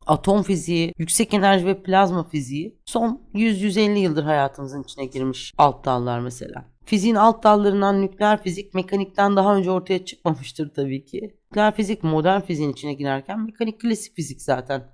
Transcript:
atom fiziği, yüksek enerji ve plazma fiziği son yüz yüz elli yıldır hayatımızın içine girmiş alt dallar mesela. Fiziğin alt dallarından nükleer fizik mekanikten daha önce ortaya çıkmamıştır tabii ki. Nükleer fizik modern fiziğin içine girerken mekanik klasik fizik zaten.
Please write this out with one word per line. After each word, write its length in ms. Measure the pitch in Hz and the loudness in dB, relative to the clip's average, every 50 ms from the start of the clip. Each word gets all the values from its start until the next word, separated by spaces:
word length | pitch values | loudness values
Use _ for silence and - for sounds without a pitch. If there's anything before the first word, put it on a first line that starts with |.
| - | -2
atom 360 | - 156 151 - 196 196 208 185 | 0 0 0 2 2 2 2 2
fiziği, 520 | - 196 165 - - 175 165 165 165 - - | 0 -2 -2 -2 -2 -2 0 -2 -2 -4 -6
yüksek 360 | 165 165 - - 226 - - | -4 -2 0 0 0 2 2
enerji 320 | 208 185 196 196 190 175 | 4 4 6 4 4 2
ve 160 | 185 196 190 - | 0 -2 -4 -2
plazma 420 | - 185 190 196 185 175 175 160 - | 0 4 4 4 4 2 -2 -4 -4
fiziği 500 | - 151 135 123 135 147 170 226 - _ - | -4 -6 -6 -4 -6 -8 -8 -8 -12 _ -14
son 340 | - - 233 226 240 240 285 - - - | -6 -4 -2 -2 -2 -4 -6 -10 -8 -4
yüz 280 | 202 220 226 214 185 196 | 0 0 0 0 0 -2
yüz 140 | 208 185 | -2 2
elli 220 | 208 214 208 208 208 | 2 2 2 2 2
yıldır 240 | 196 175 151 156 147 | 2 0 0 0 0
hayatımızın 600 | 151 156 147 139 139 - - 139 135 135 143 127 | 0 2 2 0 0 -2 -6 -12 -10 -10 -12 -12
içine 240 | - - - 135 | -12 -12 -12 -10
girmiş 480 | 127 131 135 131 131 127 - - - - - | -8 -6 -6 -4 -4 -6 -6 -10 -8 0 2
alt 260 | 147 143 135 - - | 2 2 2 0 -4
dallar 360 | 135 127 123 120 123 120 120 | -2 -2 -2 -2 -4 -4 -4
mesela. 440 | 120 123 123 - - - - 131 131 _ _ _ - | -6 -8 -10 -12 -14 -14 -14 -16 -18 _ _ _ -8
Fiziğin 300 | - 220 208 180 233 226 | -2 -2 0 2 2 4
alt 300 | 202 214 226 220 226 - | 6 6 4 4 4 4
dallarından 580 | 214 208 208 208 202 196 202 196 196 202 196 196 | 6 6 6 4 2 2 2 2 2 2 2 0
nükleer 400 | 190 190 - 208 208 214 208 208 | -2 -2 0 2 2 2 2 0
fizik 320 | 190 170 190 202 - - | -6 -6 -8 -10 -6 -4
mekanikten 640 | 185 180 185 202 196 196 190 - - 202 202 202 | -4 -4 -2 -2 -4 -4 -4 0 0 2 2 4
daha 200 | 196 190 202 202 | 4 4 4 4
önce 140 | 196 185 175 | 2 2 0
ortaya 340 | 185 185 175 - 185 180 185 | 0 -2 -2 -2 -4 -4 -4
çıkmamıştır 720 | - - _ - 170 156 127 131 - - - 156 143 - | -8 -12 _ -2 -2 -2 -2 -6 -14 -8 -8 -8 -8 -4
tabii 300 | - 139 135 131 135 - | -6 -4 -4 -4 -8 -10
ki. 300 | _ - - 214 208 - _ _ _ | _ -12 -12 -12 -12 -14 _ _ _
Nükleer 240 | - 208 214 214 214 | 0 2 2 2 2
fizik 300 | - 214 190 220 - - | 0 -2 -2 -2 -2 -2
modern 360 | 160 156 156 151 180 190 202 | 0 0 2 2 2 2 0
fiziğin 320 | 180 - 175 143 151 143 131 | 0 -4 -4 -4 -2 -4 -4
içine 220 | - - 147 143 | -6 -8 -10 -8
girerken 460 | 143 143 139 135 135 135 - 190 220 | -6 -4 -4 -4 -4 -6 -8 -8 -8
mekanik 400 | 220 226 214 - 233 220 214 _ | -8 -8 -6 -6 -6 -6 -6 _
klasik 360 | - 233 220 208 - - _ | -4 -4 -4 -4 -6 -12 _
fizik 260 | - 160 135 127 - - | -10 -10 -10 -10 -10 -4
zaten. 460 | - 135 123 127 - 139 135 127 - | -4 -4 -4 -4 -6 -6 -8 -8 -12